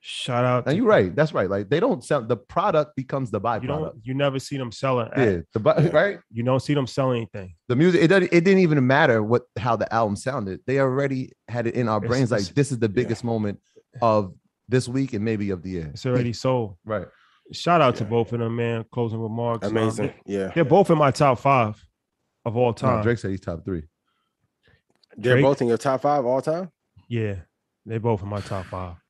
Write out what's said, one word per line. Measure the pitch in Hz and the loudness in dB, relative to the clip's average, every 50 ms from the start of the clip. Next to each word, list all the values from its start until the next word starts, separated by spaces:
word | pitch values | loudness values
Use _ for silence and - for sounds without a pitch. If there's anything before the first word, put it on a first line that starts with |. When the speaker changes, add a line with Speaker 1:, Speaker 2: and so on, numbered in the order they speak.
| _ | _
Speaker 1:
Shout | - - - - - 123 120 123 | -12 -12 -10 -6 -2 0 2 2
out | 123 123 123 117 | 2 2 0 0
Speaker 2:
And | 120 147 | 0 0
Speaker 1:
to | |
Speaker 2:
you're | 196 254 | 0 4
right. | 214 214 156 104 92 85 | 4 6 4 4 2 2
That's | 117 156 156 - | 0 0 0 0
right. | - 104 90 | -2 -2 0
Like, | 98 101 104 95 | -2 -4 -2 -2
they | 143 165 | -2 0
don't | 190 277 214 127 - | 0 0 -2 -2 -2
sell, | - 156 139 | -4 -4 -4
the | 117 110 123 | 0 -2 -4
product | 104 - _ - 170 185 214 175 156 151 - _ | -4 -4 _ -4 -2 -2 2 0 0 0 -2 _
becomes | - 131 - - 139 131 113 | -10 -8 -6 -6 -6 -6 -4
the | 104 107 | -6 -4
Speaker 1:
You | 101 117 117 107 123 131 | -2 -2 -2 -2 -4 -6
don't, | 143 151 156 | -4 -4 -6
Speaker 2:
byproduct. | - - 120 110 | -8 -10 -12 -10
Speaker 1:
you | 123 131 | -8 -2
never | 139 143 143 131 | 0 0 0 0
see | 135 - - 143 | -4 -8 -6 -8
them | 135 131 120 | -8 -8 -8
selling | 104 - - 135 127 123 113 110 - | -8 -4 -2 -2 0 0 -2 -2 0
at | |
Speaker 2:
Yeah, | 139 131 110 95 85 80 _ _ | 2 2 2 2 0 -4 _ _
the | 113 | 0
by-, | 104 147 - | 2 2 4
Speaker 3:
Yeah. | - 151 160 | 4 2 4
Speaker 2:
right? | - 151 180 202 202 - _ _ | 4 2 2 2 -2 -6 _ _
Speaker 1:
You | 113 113 117 | -8 -4 -2
don't | 127 131 131 | 0 0 0
see | - - 147 | 0 0 0
them | 143 131 | 0 -2
sell | 117 - - 135 131 127 | -2 -2 -2 -2 0 0
anything. | 117 113 - - 107 95 90 85 _ _ - | -2 -4 -8 -12 -14 -14 -14 -18 _ _ -2
Speaker 2:
The | 123 | 2
music, | 123 165 185 170 170 | 4 4 4 6 4
it | 170 156 | 4 6
doesn't, | 190 196 180 - - | 6 4 4 4 2
it | 170 165 | 4 6
didn't | 196 196 190 | 6 6 6
even | 185 160 151 147 127 | 6 4 4 4 4
matter | 123 131 147 160 147 117 110 107 | 4 4 4 6 4 4 2 2
what, | 107 120 120 - _ _ | 2 0 0 0 _ _
how | - 120 127 117 | -6 -2 -2 0
the | 107 104 - - | 0 -2 -2 0
album | 113 117 104 101 | 0 0 0 -2
sounded. | 101 - 135 131 135 104 98 92 - _ | -4 -6 -6 -6 -6 -6 -6 -8 -8 _
They | - 131 139 | -2 0 0
already | 135 131 127 135 139 139 135 131 127 - - _ _ | 2 0 0 0 -2 -2 -4 -6 -8 -10 -14 _ _
had | - 113 120 113 | -8 -6 -4 -4
it | 117 - | -2 -2
in | 120 123 | -2 0
our | 113 110 107 | 0 0 0
Speaker 1:
It's, | 101 | 0
Speaker 2:
brains, | 117 123 131 131 110 | 0 0 2 2 2
like, | 120 107 | 0 -2
Speaker 1:
it's | 98 90 | -2 -2
Speaker 2:
"This | - 143 143 - 131 | 0 0 0 0 0
is | 113 | -2
the | 117 | -2
Speaker 3:
Yeah. | 107 95 | 0 0
Speaker 2:
biggest | 120 123 107 117 - - | 0 -2 -2 -4 -4 -4
moment | 117 117 110 107 101 98 - _ _ _ - _ _ _ 123 | -4 -4 -2 -2 -4 -6 -8 _ _ _ -20 _ _ _ 0
of | 120 113 107 107 101 92 - _ _ _ _ _ _ | 2 2 2 2 0 -2 -10 _ _ _ _ _ _
this | - 123 127 120 120 | -2 -2 -2 0 0
week | 123 135 135 127 - | -4 -4 -4 -2 -4
and | 101 104 | -4 -2
maybe | 117 110 101 104 98 | -2 -2 -2 -2 -4
of | 95 90 82 | -4 -6 -6
the | 95 | -8
year." | 92 87 80 76 71 | -8 -8 -8 -8 -12
Speaker 1:
It's | - - | -8 -4
already | 131 123 127 123 120 113 | -2 0 0 0 -2 -4
sold. | - - 131 131 123 117 98 92 _ _ | -4 -2 -2 0 0 -2 -6 -10 _ _
Speaker 2:
Right. | 107 110 101 87 - _ _ _ _ _ _ _ - - | -6 -6 -6 -6 -10 _ _ _ _ _ _ _ -18 -16
Speaker 1:
Shout | - - 170 175 170 | -6 0 2 4 4
out | 147 127 117 | 4 4 2
to | - 117 | 0 -4
Speaker 3:
Yeah. | 101 | -2
Speaker 1:
both | 117 117 113 - 120 | 0 -2 -2 -2 -4
of | 117 | -6
them, | 117 113 113 | -4 -4 -4
man. | 120 117 117 117 113 113 _ | -4 -4 -2 -4 -6 -8 _
Closing | - 123 120 113 110 113 | -6 -6 -4 -4 -4 -6
remarks. | 113 110 107 117 117 120 117 113 98 | -6 -6 -6 -4 -4 -4 -4 -4 -4
Um, | 104 110 | -2 -2
Speaker 3:
Amazing. | 113 110 110 110 117 - 143 - - _ | 0 0 0 -2 -2 -6 -6 -6 -12 _
Speaker 1:
they, | - 101 | -6 -4
Speaker 3:
Yeah. | 98 95 92 - | -4 -4 -2 0
Speaker 1:
they're | 170 165 | 0 2
both | 123 151 196 196 - | 4 6 4 6 4
in | 170 | 4
my | 156 151 135 | 4 4 2
top | 123 - 151 139 123 - | 4 4 2 2 2 2
five | - 139 139 127 117 107 107 - - _ _ _ _ _ _ _ _ _ _ _ _ | 2 2 2 2 2 -2 -4 -10 -18 _ _ _ _ _ _ _ _ _ _ _ _
of | 120 104 | -6 0
all | 120 123 120 | 0 0 0
Speaker 2:
No, | 113 | 0
Speaker 1:
time. | - 135 131 120 110 104 | 0 0 0 0 2 2
Speaker 2:
Drake | 110 120 113 | 0 0 0
said | - 98 | -2 -6
he's | 98 92 | -6 -6
top | - - 87 82 82 | -6 -8 -10 -8 -6
three. | 98 95 82 76 _ _ _ _ _ _ _ _ _ _ _ _ _ _ _ _ _ _ _ _ _ _ _ _ _ - | -6 -6 -6 -8 _ _ _ _ _ _ _ _ _ _ _ _ _ _ _ _ _ _ _ _ _ _ _ _ _ -18
Speaker 3:
They're | - 104 123 127 | -2 2 4 4
Speaker 1:
Drake? | 127 139 | 6 6
Speaker 3:
both | 135 143 - | 4 4 2
in | 131 120 | 2 0
your | 117 | 0
top | 110 - 143 131 127 | 0 2 0 -2 2
five | - 143 147 147 123 | 2 2 2 2 2
all | 120 127 135 | 0 0 0
time? | - 156 156 170 190 170 _ _ _ _ _ - _ | 0 -2 -4 -4 -6 -10 _ _ _ _ _ -20 _
Speaker 1:
Yeah, | _ 120 113 110 104 98 92 - _ _ _ _ _ _ _ _ | _ -4 -4 -4 -4 -6 -8 -12 _ _ _ _ _ _ _ _
they | 110 113 113 | -8 -8 -4
both | 104 117 110 95 | -2 -2 -2 -2
in | 98 | -4
my | 101 104 101 | -8 -8 -8
top | 98 - 107 95 92 | -8 -8 -8 -8 -8
five. | - - 92 92 90 87 87 _ | -8 -10 -10 -10 -10 -12 -16 _